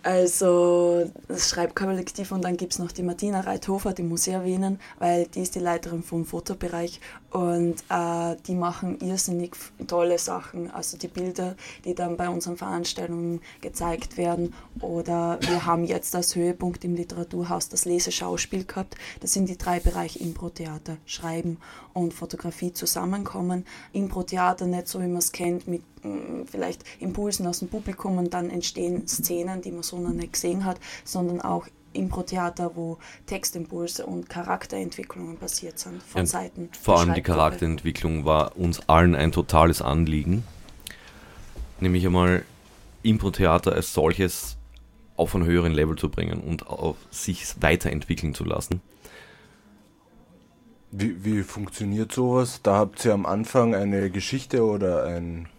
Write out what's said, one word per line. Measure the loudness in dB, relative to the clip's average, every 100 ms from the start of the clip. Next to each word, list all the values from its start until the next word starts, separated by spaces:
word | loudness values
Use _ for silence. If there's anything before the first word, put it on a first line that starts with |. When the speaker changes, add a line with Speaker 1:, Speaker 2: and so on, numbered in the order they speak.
Speaker 1:
also | 4 4 4 4 6 6 6 6 6 4 0 -4 -8
das | -2 0
Schreibkollektiv | 0 -2 -2 -2 -2 -4 -8 -4
und | -2
dann | 0 -2
gibt's | -4 -4
noch | -6
die | -4
Martina | -4 -2 -2 -2
Reithofer, | -2 -4 -2 -2 -2
die | -2
muss | -4 -2 0
ich |
erwähnen, | 0 0 0 0 -2 -8 0
weil | 2 4 2
die | -2
ist | -4
die | -2
Leiterin | 0 -2 -2 -6
vom | -4 -4 -4
Fotobereich | -6 -6 -6 -6 -4 -6 -8 -18 -20 _
und, | -2 0 2 2 0 -2
äh, | -2 0 0 -2 -4 -4
die |
machen | -2 -2 -2 -6 -4
irrsinnig | -4 -2 -2 -2 -4
f-, | -10 -18 -14 -2
tolle | 2 4 2
Sachen, | 0 -6 -6 -10 -8
also | -6 -8 -8
die | -8
Bilder, | -4 -4 -4 -6 -6 -14 -10 -6
die |
dann | -4 -2 -2
bei | -2
unseren | -2 -4 -6
Veranstaltungen | -4 -4 -4 -6 -6 -4 -4 -4 -8 -14
gezeigt | -12 -4 -4 -4 -6 -2
werden | -2 0 -4 -6 -16 -10
oder | -6 -4 -2 -2 0 -2
wir | 0 0
haben | 2 0
jetzt | 0 -2 -2
als | -2 0 2
Höhepunkt | 0 0 -4 -4
im | -4 -4
Literaturhaus | -4 -6 -6 -4 -2 -4 -2
das | -2 2
Leseschauspiel | 2 0 -2 -4 -4 -4 -4 -4
gehabt. | -6 -8 -10 -16 -8
Das | -2
sind | 0 0
die | -2
drei | -2 2
Bereiche | 2 2 -6 -4
Impro-Theater, | -6 -6 -10 -8 -10 -8 -10 -12 -12
Schreiben | -8 -6 -4 -4 -6 -12 -20 -10
und | -2 -2
Fotografie | -4 -10 -8 -8 -4 -6
zusammenkommen. | -4 -4 -2 -2 -2 -4 -4 -2 -2 -4 -16 -8
Impro-Theater | -4 -2 -4 -4 2 2 2 0
nicht | -2 -4
so, | -4
wie | -2
man's | 0 0
kennt, | 0 -2 -2 -2
mit, | -6 -6 -14
mm, | -8 -8 -8 -10 -8
vielleicht | -4 -4 -6 -14 -8
Impulsen | -6 -2 -2 -2 -2
aus | -4
dem | -6
Publikum | -6 -6 -6 -2 0
und | 0
dann | -2 -4
entstehen | -4 -4 -2 -2 -2 -2
Szenen, | -4 -2 -2 -2 -6
die | -8
man | -8
so | -8 -4
noch | -4
nicht | -4 -4
gesehen | -2 -2 0
hat, | -2 -4 -10 -16
sondern | -6 -2 -2 -2
auch | -2 -4 -4 _ _
Impro-Theater, | -4 -4 -4 -4 -2 -2 -2 -6
wo | -4 -8 -8 -14 -20 -10
Textimpulse | -6 -4 -6 -8 -6 -6 -6
und | -6 -8 -8
Charakterentwicklungen | -8 -4 -4 -4 -6 -6 -8 -12 -12 -12 -10
passiert | -6 -6 -8 -10
sind | -12 -12
von | -8 -2
Speaker 2:
Ja, | -2
Speaker 1:
Seiten | -2 -6 -10 -12 -4
Speaker 2:
vor | 6 6
Speaker 1:
der |
Speaker 2:
allem | 8
die | 4
Speaker 1:
Schreibgruppe. | 2 4
Speaker 2:
Charakterentwicklung | 4 4 0 0 -2 -2 0 2
war | 4 4 4 2
uns | 0 2 6
allen | 8 10
ein | 8 4
totales | 2 4 8 8 6
Anliegen. | 2 2 4 2 2 0 -2 -14 -20 -18 -18 -18 -20 -20 -20 -18 -16 -12 -12 -2
Nämlich | 2 4
einmal | 4 6 6 4 0 -20 -20 -20 -20 -2
Impro-Theater | 2 4 2 4 6 6 4
als | 2 0
solches | 2 2 4 2 0 -8 -10 -16 -20 -20 -20 -12 0
auf | 2 4
einen |
höheren | 4 6 4
Level | 4 2
zu | 2 -2
bringen | -2 -2 -4
und | -4 -6 -4
auf | -2 -2 -4 -12
sich | -8 -6 -6 -6 0
weiterentwickeln | 4 4 2 -2 -2 -2 -2
zu | -4
lassen. | -2 -2 -2 -6 -6 -20 -20 -20 -20 -20 -20 -20 _ -20 _ _ _ -20 _ -20 _ _ -20 _ -16
Speaker 3:
Wie, | -2 -2 0
wie | 0 0
funktioniert | 0 -6 -8 -4 -2 0 0
sowas? | 2 4 4 2 2
Da | 4 6
habt | 4 4
ihr | 4
am | 4 2
Anfang | 0 4 6 6
eine | 4 4 2 2
Geschichte | 0 -2 -4 0 4
oder | 4 4 2 2
ein | 0 -2 -4 -6 -10